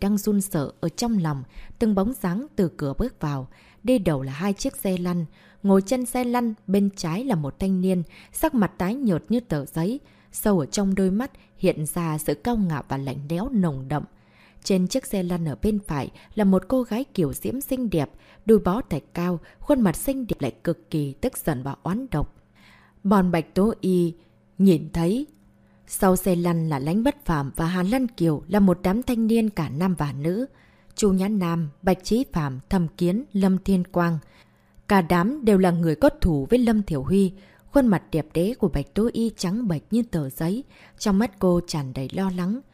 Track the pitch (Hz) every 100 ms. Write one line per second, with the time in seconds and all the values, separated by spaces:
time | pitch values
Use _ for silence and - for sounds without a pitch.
0 | 196 208 214 202 190 165 135 - 165 -
1 | 240 220 160 139 123 - - - 226 196
2 | 208 262 180 185 302 - 170 - 143 135
3 | 240 - 151 139 127 - - - 214 254
4 | 175 143 135 139 202 196 269 - 202 185
5 | 175 175 160 - - _ 196 196 190 254
6 | 247 254 247 240 240 220 - 202 202 -
7 | 165 175 269 175 143 - 196 190 185 180
8 | 160 - - - 320 269 185 - 185 254
9 | 247 156 - 233 240 151 135 160 175 277
10 | - _ _ - 214 190 131 - 196 190
11 | 190 196 277 - _ - 185 - 151 175
12 | 165 156 - 147 240 233 185 147 - 135
13 | 135 139 143 170 254 233 175 135 135 147
14 | - _ _ _ _ - - 190 185 262
15 | - 202 180 175 160 - 214 208 - 147
16 | - - - - 196 185 - 262 240 220
17 | 277 - 143 - 202 240 - 254 240 170
18 | 139 - - - - 220 180 202 - 147
19 | - - 175 170 - - - 277 202 -
20 | - 269 233 - 127 - - 160 - 160
21 | 143 135 247 - - 131 131 135 - 208
22 | 269 151 - - _ _ - - _ _
23 | 196 202 180 170 156 - 208 - 185 180
24 | 170 165 _ _ _ - 190 156 156 170
25 | 165 233 294 _ _ _ _ _ - -
26 | 190 185 196 175 175 170 160 143 143 196
27 | 247 285 - 156 139 - 165 185 180 254
28 | 247 - 165 143 - 208 196 175 185 214
29 | 254 233 226 226 220 208 143 131 185 170
30 | 147 131 151 190 269 _ _ _ - -
31 | 208 190 196 214 175 170 151 - 190 185
32 | - 220 269 180 147 131 - 196 160 -
33 | 175 202 285 196 190 190 190 190 175 175
34 | 170 160 - - _ _ _ - - 196
35 | 160 175 190 302 226 196 185 170 165 151
36 | 285 - 190 147 135 254 233 220 202 147
37 | 139 196 190 - - _ - 277 254 170
38 | - 160 - 156 185 262 185 143 139 -
39 | 233 226 226 - 175 214 233 170 - 226
40 | 240 170 139 - 165 220 294 - - -
41 | 214 196 233 - 185 175 170 156 135 135
42 | 131 160 190 180 180 240 -